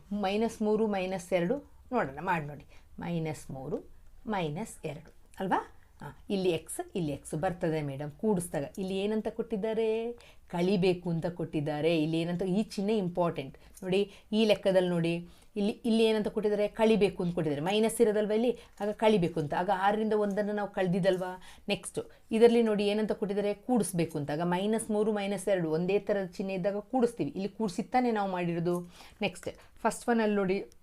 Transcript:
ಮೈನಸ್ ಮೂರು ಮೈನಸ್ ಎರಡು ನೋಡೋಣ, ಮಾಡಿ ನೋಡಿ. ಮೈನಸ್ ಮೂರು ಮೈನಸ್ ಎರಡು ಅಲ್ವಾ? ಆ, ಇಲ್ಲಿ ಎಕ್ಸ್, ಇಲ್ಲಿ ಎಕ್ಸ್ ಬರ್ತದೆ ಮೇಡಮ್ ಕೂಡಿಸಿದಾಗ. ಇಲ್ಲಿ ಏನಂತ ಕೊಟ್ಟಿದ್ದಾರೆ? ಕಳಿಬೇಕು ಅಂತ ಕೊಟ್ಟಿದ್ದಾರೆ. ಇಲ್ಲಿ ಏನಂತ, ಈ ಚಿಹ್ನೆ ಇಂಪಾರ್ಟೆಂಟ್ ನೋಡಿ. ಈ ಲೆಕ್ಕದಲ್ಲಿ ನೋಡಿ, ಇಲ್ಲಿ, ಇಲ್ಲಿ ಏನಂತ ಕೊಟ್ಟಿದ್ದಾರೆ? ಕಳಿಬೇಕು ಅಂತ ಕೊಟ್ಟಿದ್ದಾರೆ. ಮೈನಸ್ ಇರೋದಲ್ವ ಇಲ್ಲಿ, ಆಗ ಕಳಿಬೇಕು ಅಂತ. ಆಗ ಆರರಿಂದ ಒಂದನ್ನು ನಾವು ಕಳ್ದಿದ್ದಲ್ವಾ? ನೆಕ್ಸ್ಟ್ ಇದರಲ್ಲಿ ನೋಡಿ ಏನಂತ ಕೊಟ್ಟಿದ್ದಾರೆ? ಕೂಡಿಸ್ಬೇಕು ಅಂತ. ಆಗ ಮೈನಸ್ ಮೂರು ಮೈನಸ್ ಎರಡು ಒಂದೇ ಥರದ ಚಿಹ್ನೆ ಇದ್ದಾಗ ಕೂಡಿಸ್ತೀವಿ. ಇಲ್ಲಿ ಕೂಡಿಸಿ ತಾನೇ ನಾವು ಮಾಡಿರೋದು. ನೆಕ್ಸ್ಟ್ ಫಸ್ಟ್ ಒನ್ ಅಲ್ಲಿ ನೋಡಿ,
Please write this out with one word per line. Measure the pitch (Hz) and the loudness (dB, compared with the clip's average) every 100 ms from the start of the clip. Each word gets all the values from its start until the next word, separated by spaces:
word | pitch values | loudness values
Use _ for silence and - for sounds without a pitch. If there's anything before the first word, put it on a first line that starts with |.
| - | -8
ಮೈನಸ್ | 202 190 208 226 220 | -4 -2 0 0 0
ಮೂರು | 214 214 220 | 0 2 2
ಮೈನಸ್ | 196 185 190 180 | 0 -2 -4 0
ಎರಡು | 185 175 277 - - - | 0 2 -2 -6 -20 -4
ನೋಡೋಣ, | 247 165 135 | -2 -2 -4
ಮಾಡಿ | 180 170 | -2 -2
ನೋಡಿ. | 147 143 - - - - | -4 -12 -18 -20 -20 -10
ಮೈನಸ್ | 170 170 160 151 - | -4 -4 -4 -6 -10
ಮೂರು | 135 135 214 - - - - - | -12 -6 -8 -8 -20 -20 -16 -6
ಮೈನಸ್ | 202 160 151 220 - 160 | -4 -4 -4 -8 -10 -12
ಎರಡು | 143 - - - - | -12 -16 -20 -18 -8
ಅಲ್ವಾ? | 190 233 - - - - | -2 -2 -4 -14 -20 -18
ಆ, | - - - | -16 -14 -4
ಇಲ್ಲಿ | 196 185 | -2 0
ಎಕ್ಸ್, | 160 - - 349 | 0 -4 -10 -6
ಇಲ್ಲಿ | 202 156 | -4 -4
ಎಕ್ಸ್ | 139 - | -4 -6
ಬರ್ತದೆ | 160 190 180 170 156 | -4 -4 -2 -2 -2
ಮೇಡಮ್ | 147 135 147 | -4 -6 -10
ಕೂಡಿಸಿದಾಗ. | - 220 196 175 165 139 - | -4 0 0 -2 -4 -6 -6
ಇಲ್ಲಿ | 190 190 | -4 -2
ಏನಂತ | 202 214 214 | -2 -2 -4
ಕೊಟ್ಟಿದ್ದಾರೆ? | 214 233 220 220 220 226 220 233 240 - - - | -6 -6 -4 -2 0 0 0 -4 -8 -14 -20 -8
ಕಳಿಬೇಕು | 175 180 202 185 180 180 | 0 2 4 4 2 0
ಅಂತ | 170 170 | -2 -2
ಕೊಟ್ಟಿದ್ದಾರೆ. | - 160 156 147 147 156 170 | -4 -4 -2 -2 0 2 2
ಇಲ್ಲಿ | 156 165 | 2 0
ಏನಂತ, | 165 175 | 0 -2
ಈ | 190 185 | 0 0
ಚಿಹ್ನೆ | 220 - 196 220 | 0 -2 0 0
ಇಂಪಾರ್ಟೆಂಟ್ | 185 175 175 170 135 - - - | 0 0 0 0 -8 -12 -20 -10
ನೋಡಿ. | 185 185 202 - - | 0 0 0 -4 -2
ಈ | 214 | 2
ಲೆಕ್ಕದಲ್ಲಿ | 220 202 202 185 180 | 4 4 4 4 4
ನೋಡಿ, | 175 165 170 175 - - 214 | 2 0 -2 -6 -18 -12 -2
ಇಲ್ಲಿ, | 202 240 | -2 -2
ಇಲ್ಲಿ | 240 220 | 0 4
ಏನಂತ | 226 220 208 | 4 2 0
ಕೊಟ್ಟಿದ್ದಾರೆ? | 214 208 208 208 | 0 0 2 0
ಕಳಿಬೇಕು | - 226 220 190 180 | 2 4 6 4 2
ಅಂತ | 180 | -2
ಕೊಟ್ಟಿದ್ದಾರೆ. | 175 156 139 | 0 0 0
ಮೈನಸ್ | 160 214 220 214 | 0 2 2 2
ಇರೋದಲ್ವ | 233 208 208 | 2 2 2
ಇಲ್ಲಿ, | 214 240 233 - - | 2 0 -2 -6 -8
ಆಗ | 208 | -6
ಕಳಿಬೇಕು | 208 214 214 165 165 | 2 4 4 2 0
ಅಂತ. | 151 | -2
ಆಗ | 151 180 185 | -2 0 2
ಆರರಿಂದ | 196 214 220 | 2 2 2
ಒಂದನ್ನು | 214 208 196 202 | 2 0 0 -2
ನಾವು | 208 202 | -2 -4
ಕಳ್ದಿದ್ದಲ್ವಾ? | 202 190 185 185 185 180 180 - - - | -2 0 2 2 2 -2 -10 -16 -12 -6
ನೆಕ್ಸ್ಟ್ | 196 - - - - - | -6 -6 -10 -10 -12 -2
ಇದರಲ್ಲಿ | 220 233 233 | 6 8 8
ನೋಡಿ | 226 208 | 4 2
ಏನಂತ | 208 208 214 | 2 0 0
ಕೊಟ್ಟಿದ್ದಾರೆ? | 208 202 202 208 | -2 -2 -2 -2
ಕೂಡಿಸ್ಬೇಕು | 202 - 247 180 175 160 156 | -2 0 0 0 0 -2 -2
ಅಂತ. | 143 | -4
ಆಗ | 151 | -2
ಮೈನಸ್ | 175 180 202 220 220 | -2 0 0 -2 -2
ಮೂರು | 208 214 | 0 0
ಮೈನಸ್ | 208 196 202 185 | 0 -2 -4 0
ಎರಡು | 190 160 | 0 2
ಒಂದೇ | 156 180 202 | 0 2 0
ಥರದ | 196 202 185 | 0 -2 -2
ಚಿಹ್ನೆ | - 190 | -6 -6
ಇದ್ದಾಗ | 190 185 202 | -2 -2 -4
ಕೂಡಿಸ್ತೀವಿ. | 208 254 233 - 143 | -2 2 2 0 -4
ಇಲ್ಲಿ | 175 196 | -4 -6
ಕೂಡಿಸಿ | - 220 170 | -4 -4 -4
ತಾನೇ | - 254 247 | -2 0 2
ನಾವು | 214 196 | 0 0
ಮಾಡಿರೋದು. | 180 175 170 170 175 175 - - - | -2 -2 -2 0 -2 -4 -16 -18 -4
ನೆಕ್ಸ್ಟ್ | 202 185 - - - - | -4 -4 -12 -12 -18 -4
ಫಸ್ಟ್ | 226 208 - | -4 -2 0
ಒನ್ | 233 | 2
ಅಲ್ಲಿ | 214 202 | 2 2
ನೋಡಿ, | 196 196 - - | 2 0 -4 -14